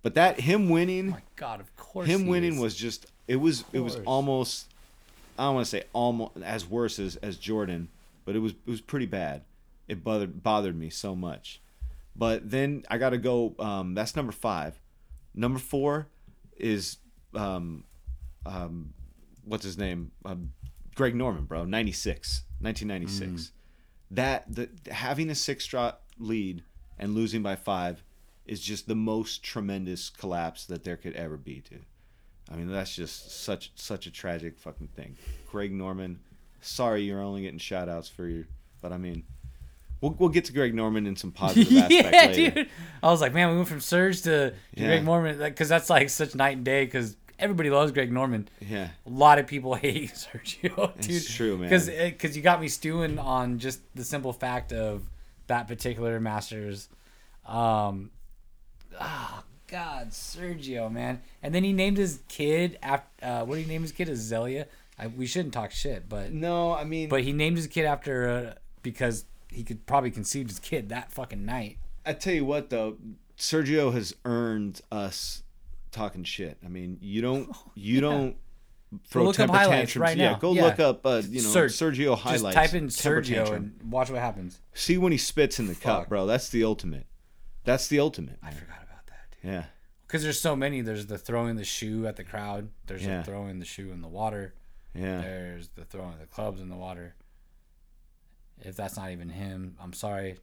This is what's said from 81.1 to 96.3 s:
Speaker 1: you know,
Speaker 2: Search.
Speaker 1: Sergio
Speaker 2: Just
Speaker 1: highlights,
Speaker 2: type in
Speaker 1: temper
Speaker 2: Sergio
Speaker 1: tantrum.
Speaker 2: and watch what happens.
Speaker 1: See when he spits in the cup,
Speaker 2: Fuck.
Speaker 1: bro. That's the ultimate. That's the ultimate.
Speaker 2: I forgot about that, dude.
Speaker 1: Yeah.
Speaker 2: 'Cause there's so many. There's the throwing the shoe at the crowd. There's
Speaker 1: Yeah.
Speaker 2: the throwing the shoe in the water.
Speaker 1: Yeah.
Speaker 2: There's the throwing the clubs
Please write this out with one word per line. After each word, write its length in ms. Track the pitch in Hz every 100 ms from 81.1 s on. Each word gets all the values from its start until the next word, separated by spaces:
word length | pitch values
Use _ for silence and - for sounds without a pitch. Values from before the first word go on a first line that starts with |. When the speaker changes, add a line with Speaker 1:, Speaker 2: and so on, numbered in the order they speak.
| 120 101
Speaker 1:
you 120 | 123
know, 60 | 113
Speaker 2:
Search. 220 | 180 143
Speaker 1:
Sergio 380 | - 160 131 143
Speaker 2:
Just 80 | 113
Speaker 1:
highlights, 320 | 120 127 104 123
Speaker 2:
type 180 | 160
in 140 | 170 147
Speaker 1:
temper 320 | - 147 156
Speaker 2:
Sergio 140 | 131 113
Speaker 1:
tantrum. 380 | 107 104 101 -
Speaker 2:
and 100 | 113
watch 180 | 127 127
what 120 | 127
happens. 380 | 120 101 90 - -
Speaker 1:
See 240 | - - 180
when 140 | 180
he 60 | 147
spits 420 | - - 135 -
in 80 | 107
the 80 | 85
cup, 260 | 123 104
Speaker 2:
Fuck. 60 | 87
Speaker 1:
bro. 160 | 104 95
That's 240 | 123 -
the 140 | 117
ultimate. 420 | 110 107 87 71 - - _ - - - -
That's 220 | 131 -
the 100 | 147
ultimate. 400 | 151 147 71 -
Speaker 2:
I 100 | 78
forgot 260 | 73 - -
about 220 | - - -
that, 280 | - - -
dude. 100 | 90
Speaker 1:
Yeah. 120 | 95 78 - - - -
Speaker 2:
'Cause 160 | 160
there's 160 | 156 143
so 160 | 165 139
many. 240 | 139 139
There's 240 | 113 107 101
the 100 | 101
throwing 400 | - 117 117 113
the 80 | 95
shoe 420 | - 110 110 110
at 80 | 104
the 80 |
crowd. 460 | - 107 104 101 104 - -
There's 160 | 95 98
Speaker 1:
Yeah. 120 | 92
Speaker 2:
the 60 | 85
throwing 340 | 101 101 92
the 60 | 87
shoe 260 | - 95
in 100 | 90
the 60 | 82
water. 460 | 92 110 104 95 - - - - -
Speaker 1:
Yeah. 260 | 95 92
Speaker 2:
There's 460 | 90 92 90 87 82 -
the 80 | 82
throwing 320 | 95 90 82
the 60 |
clubs 360 | 80